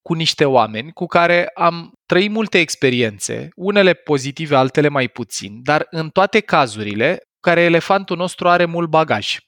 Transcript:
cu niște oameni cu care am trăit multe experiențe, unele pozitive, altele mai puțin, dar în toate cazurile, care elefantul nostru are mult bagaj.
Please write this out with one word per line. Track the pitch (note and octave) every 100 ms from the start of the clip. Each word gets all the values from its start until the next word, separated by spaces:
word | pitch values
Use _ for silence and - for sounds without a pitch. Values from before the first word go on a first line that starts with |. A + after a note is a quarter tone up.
cu | -
niște | E3 D#3+ - D3
oameni | B2+ A2 G#2+ D3
cu | - F3
care | F3 E3+ F3 F3
am | - E3+ E3+ E3 _ _
trăit | F3+ G#3
multe | G#3+ G#3+ F#3+
experiențe, | D#3+ - C3+ B2 A2+ G#2 - A2+ C#3+ -
unele | F#3 G3+ F#3+
pozitive, | D#3+ - C#3+ C3 C3+ D#3 C#3
altele | C3 - D3
mai | C#3+ B2
puțin, | - A#2 - G2+ G#2+
dar | B2+ D#3 -
în | E3 D#3+
toate | F#3+ G3 A3
cazurile, | - E3 C3 G#2+ G#2 G#2 C3 F#3+ _ _
care | - E3+
elefantul | F3 E3+ - G3 F#3+ F3
nostru | F3+ - F3+
are | F3 E3+
mult | E3+ E3+
bagaj. | D#3 D#3 G#2+ G#2 -